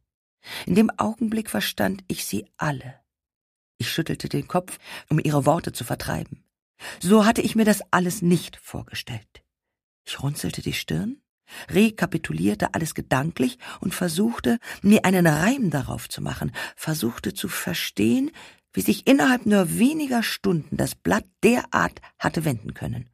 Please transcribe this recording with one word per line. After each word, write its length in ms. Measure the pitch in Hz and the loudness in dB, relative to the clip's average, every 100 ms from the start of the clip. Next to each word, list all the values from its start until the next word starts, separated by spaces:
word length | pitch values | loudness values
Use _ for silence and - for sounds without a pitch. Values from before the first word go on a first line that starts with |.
| _ _ _ _ - - - | _ _ _ _ -16 -10 0
In 80 | |
dem 160 | 185 226 - | 2 2 2
Augenblick 520 | 214 220 226 220 220 | -2 0 -2 -2 -4
verstand 540 | 208 - - 202 95 - | -4 -4 -2 -2 -2 -8
ich 160 | - | -8
sie 220 | - 101 208 - | -4 -6 -8 -6
alle. 440 | 160 131 127 - _ _ _ _ _ _ _ - | -4 -4 -10 -18 _ _ _ _ _ _ _ -10
Ich 120 | - | -6
schüttelte 380 | - - - - | -4 -4 -4 -4
den 200 | 147 - | -6 -2
Kopf, 300 | 180 185 - - - - | -2 -2 -16 -16 -14 -2
um 100 | 156 | 0
ihre 280 | 156 147 139 | 2 2 4
Worte 260 | 170 - | 2 -2
zu 120 | - | -8
vertreiben. 600 | 120 - - - - - _ _ _ _ - - | -8 -6 -4 -6 -8 -14 _ _ _ _ -16 -6
So 240 | 175 220 | 4 6
hatte 180 | 208 233 | 6 2
ich 140 | - 220 | 0 2
mir 80 | |
das 160 | 214 208 - | 2 2 2
alles 320 | 175 180 - | 0 0 0
nicht 340 | 175 175 - - | 2 2 0 -16
vorgestellt. 880 | - - 120 - - 117 _ - _ _ _ _ _ _ | -12 -12 -10 -12 -10 -12 _ -20 _ _ _ _ _ _
Ich 180 | - - | -14 -6
runzelte 400 | 139 151 170 - | -4 -4 -6 -6
die 100 | - | -6
Stirn, 500 | - - 78 208 277 _ _ _ - - | -6 -4 -4 -4 -8 _ _ _ -18 -2
rekapitulierte 1040 | 165 220 - 175 160 - 156 190 208 - | 4 4 2 -2 -2 -4 -2 0 0 -4
alles 200 | - 160 | -4 -4
gedanklich 640 | - - 135 160 - - - - - | -6 0 0 0 -2 -2 -2 -16 -8
und 140 | 185 | -8
versuchte, 640 | - 180 160 226 233 247 233 - - | -4 -4 0 -2 0 0 0 -4 0
mir 220 | 202 214 | 6 6
einen 220 | 185 190 170 | 6 4 4
Reim 440 | 151 196 277 190 | 4 2 2 0
darauf 380 | 143 - - - | 0 -4 -8 -8
zu 120 | - | -8
machen, 320 | - - - - - - | -6 -4 -6 -8 -12 -8
versuchte 580 | - 156 113 - - | -4 -2 -2 -4 -8
zu 140 | - - | -6 -6
verstehen, 840 | - - - - - 214 247 294 - - _ _ | -6 -4 -4 -6 0 2 4 0 -6 -20 _ _
wie 100 | 190 | -4
sich 240 | 185 208 - | 0 2 4
innerhalb 400 | 277 277 247 214 | 6 6 2 4
nur 320 | 202 170 170 | 4 4 2
weniger 440 | 247 311 277 240 | 2 2 -2 -2
Stunden 540 | 208 - 196 165 - - | -2 -2 0 0 -2 -4
das 180 | 135 | -4
Blatt 300 | - 165 208 - - | -2 -2 -2 -2 2
derart 580 | 208 247 - - - - - - | 4 4 2 0 0 -4 -20 -4
hatte 260 | 160 165 | -2 0
wenden 300 | 156 113 101 | -2 -2 -6
können, 340 | - - 120 - | -8 -8 -8 -10